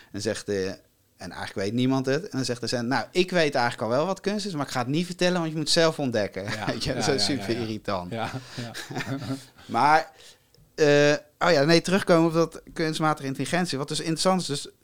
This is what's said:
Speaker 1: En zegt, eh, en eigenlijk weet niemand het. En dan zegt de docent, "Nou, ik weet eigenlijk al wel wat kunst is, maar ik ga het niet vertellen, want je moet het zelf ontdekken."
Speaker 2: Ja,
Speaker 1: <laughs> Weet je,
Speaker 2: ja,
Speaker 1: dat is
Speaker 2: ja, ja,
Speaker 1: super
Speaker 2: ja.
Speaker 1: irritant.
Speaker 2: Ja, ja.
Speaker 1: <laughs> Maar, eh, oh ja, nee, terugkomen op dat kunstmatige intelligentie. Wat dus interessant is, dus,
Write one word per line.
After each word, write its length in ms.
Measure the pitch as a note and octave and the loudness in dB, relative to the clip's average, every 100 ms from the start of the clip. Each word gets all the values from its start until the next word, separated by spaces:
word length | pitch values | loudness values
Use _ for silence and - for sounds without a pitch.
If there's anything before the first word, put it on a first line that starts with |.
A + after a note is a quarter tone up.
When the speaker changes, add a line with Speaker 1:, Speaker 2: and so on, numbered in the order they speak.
| - | -14
Speaker 1:
En 100 | G2 | -6
zegt, 280 | G#2 G2+ - | -4 -4 -2
eh, 180 | G2+ F#2+ G#2 _ _ _ - | -2 -2 -6 _ _ _ -18
en 140 | F#2 | -16
eigenlijk 220 | D2 G2 - | -12 -10 -4
weet 180 | G2 | -4
niemand 320 | A#2+ B2+ C3+ C3 | 0 0 0 0
het. 180 | C#3+ | -2
En 60 | G3 | -4
dan 140 | C3+ B2+ | -6 -4
zegt 160 | A#2 | -6
de 60 | A#2 | -4
docent, 200 | B2+ A#2 | -4 -2
"Nou, 180 | B2+ - | -4 -2
ik 200 | F3+ F3+ | -2 0
weet 240 | F3+ D3+ C#3 | 2 2 2
eigenlijk 360 | A#2+ - A2 | 0 0 -2
al 60 | B2 | 0
wel 80 | F3 | 0
wat 140 | F#3+ | -2
kunst 260 | F#3+ G#3 G3+ | -4 -4 -6
is, 80 | |
maar 120 | D3+ C3+ | -6 -4
ik 60 | |
ga 80 | B2+ | -4
het 80 | B2 | -2
niet 180 | D3+ F3 | -2 -2
vertellen, 320 | F3 F3+ F3+ | 0 0 0
want 60 | E3 | -2
je 0 | D#3+ | -4
moet 60 | D3 | 0
het 80 | |
zelf 260 | E3+ E3 D#3 | 4 4 2
ontdekken." 440 | C3+ A2+ G2 F#2+ | -2 0 -2 -4
Speaker 2:
Ja, 220 | G2+ G#2+ G2+ | -6 -4 -4
Speaker 1:
<laughs> 40 | |
Weet 120 | A#2+ | -4
je, 60 | - | -4
Speaker 2:
ja, 60 | B2+ | -2
Speaker 1:
dat 120 | A2+ | 0
is 200 | C3+ - | 2 0
Speaker 2:
ja, 60 | |
ja, 60 | C3+ | -2
Speaker 1:
super 140 | G2+ A#2 | -2 -4
Speaker 2:
ja. 40 | |
Speaker 1:
irritant. 500 | A2 G#2+ - G2 F2 | -4 -6 -4 -4 -4
Speaker 2:
Ja, 180 | A2+ A2 C3 B2 - | -6 -6 -8 -12 -12
ja. 160 | A#2 A2+ - | -12 -12 -10
Speaker 1:
<laughs> 800 | C#3+ G#2+ C3+ G2+ C3+ - _ - | -8 -6 -8 -6 -10 -10 _ -4
Maar, 460 | A2+ C#3+ D#3 - - - - _ _ _ - | 2 6 6 2 -12 -20 -20 _ _ _ 2
eh, 380 | D3+ D3 D3 D3 - - | 6 6 6 4 -2 -2
oh 120 | E3+ | 4
ja, 120 | D#3 | 4
nee, 180 | C#3+ E3+ | 6 4
terugkomen 460 | E3+ F#3+ - E3+ E3 | 4 0 4 4 4
op 60 | |
dat 280 | D#3+ E3 - - | 2 0 -2 -14
kunstmatige 540 | - D#3+ D#3 D#3 D3+ C3+ | -4 -4 0 0 0 -4
intelligentie. 500 | C3+ C3+ F3 F3 C3 | -6 -2 -2 0 -2
Wat 100 | C#3+ | -4
dus 120 | D3+ | -4
interessant 420 | D#3+ D#3+ F#3 F#3 | -4 0 2 2
is, 60 | E3+ | 0
dus, 200 | C#3 - _ | -6 -8 _